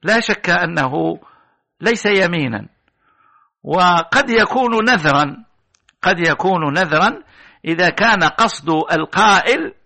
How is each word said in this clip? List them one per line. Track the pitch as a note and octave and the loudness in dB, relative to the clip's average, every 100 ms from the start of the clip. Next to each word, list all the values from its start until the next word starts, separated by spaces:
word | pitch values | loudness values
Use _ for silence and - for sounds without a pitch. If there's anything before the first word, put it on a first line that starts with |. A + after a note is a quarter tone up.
لا | E3 A3+ | 0 -2
شك | A3+ G#3 - | 0 -4 -2
أنه | F3 F3 E3+ C3+ D3 E3 D#3+ - _ _ _ _ _ | -2 -2 -2 -4 -2 -4 -4 -12 _ _ _ _ _
ليس | G3+ A#3 G#3 | -2 -2 0
يمينا، | G3+ F#3+ E3+ C3+ G#2+ G#2 _ _ _ _ _ _ _ _ _ | 2 2 0 -4 -6 -10 _ _ _ _ _ _ _ _ _
وقد | - D#3+ F3+ F3 E3 B3+ C4+ | -6 2 2 2 0 -2 2
يكون | A3+ G#3+ B3+ B3 A3+ | 0 0 0 0 0
نذراً، | A3 A#3+ D3+ C#3+ D3 C#3+ - _ _ _ _ _ | 0 0 2 2 0 -4 -20 _ _ _ _ _
قد | F3+ F3+ E3+ | -2 0 0
يكون | D3 F3+ F#3 D3+ | 0 0 0 -2
نذراً | D3 F#3 D#3 G3 D4 - _ - _ | -2 0 2 0 -2 -16 _ -20 _
إذا | - E3 F3+ | -6 0 0
كان | - G#3+ G#3 | 2 0 2
قصد | D#3+ - A3+ - D#3 | 0 2 -2 0 -2
القائل | D#3+ D#3+ E3+ D#3 F#3 G#3+ F#3+ - C#4 E4 - | -2 0 -2 -2 0 4 4 2 -2 -2 -12